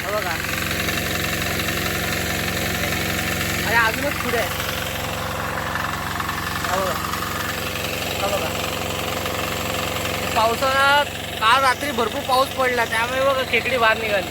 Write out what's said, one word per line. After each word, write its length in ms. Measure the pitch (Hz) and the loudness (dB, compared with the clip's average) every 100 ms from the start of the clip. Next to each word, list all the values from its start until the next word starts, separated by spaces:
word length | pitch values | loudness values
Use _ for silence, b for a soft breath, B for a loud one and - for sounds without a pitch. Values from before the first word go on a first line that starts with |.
हा 80 | - | -2
बघा. 180 | 208 185 165 - - - - - 87 - - - - - 90 90 92 90 - - 90 92 90 90 90 90 87 92 90 - - - - - - - | -2 -2 -4 -4 -2 -2 0 0 -2 -2 -2 -2 -2 -2 -2 -2 -2 -2 -2 -2 -2 -2 -2 -2 -2 -2 -2 -2 -2 -2 -2 -2 -2 -2 0 2
अरे, 80 | 233 | 4
अजूनच 380 | 226 233 277 294 | 4 2 -2 -2
पुढे 140 | 247 233 | 0 0
आहे. 100 | 196 - - - - - - - - - - - - - - - - - - - - - - | 0 -2 -4 -4 -4 -4 -4 -4 -4 -4 -4 -4 -4 -4 -4 -4 -4 -4 -4 -4 -4 -4 0
हा 120 | 185 | 0
बघा. 160 | 190 165 - - - - - - - - - - - - | 2 0 -2 -2 -4 -4 -4 -2 -2 -2 -2 -2 -4 -2
हा 60 | 196 | 0
बघा. 220 | 302 - - - - 50 50 50 50 50 - - - - - - - - - - 233 | 0 -2 -2 -4 -4 -4 -4 -4 -4 -4 -4 -4 -2 -2 -2 -2 -2 -2 -2 0 2
पावसाळ्यात 720 | 226 233 269 269 277 285 285 - - - | 2 4 2 4 6 6 4 -2 -8 0
काल 220 | 220 247 | 4 6
रात्री 300 | 269 247 294 | 6 2 0
भरपूर 300 | 233 226 254 | 0 0 -2
पाऊस 260 | 269 254 269 | 2 4 4
पडला, 380 | - 254 247 226 | 2 2 2 2
त्यामुळे 360 | 226 233 262 | 0 0 2
बघा 220 | 269 262 254 | 2 2 2
खेकडी 260 | 233 226 254 | 2 2 4
बाहेर 240 | 226 220 | 4 4
निघाली. 260 | 220 202 175 | 2 0 -2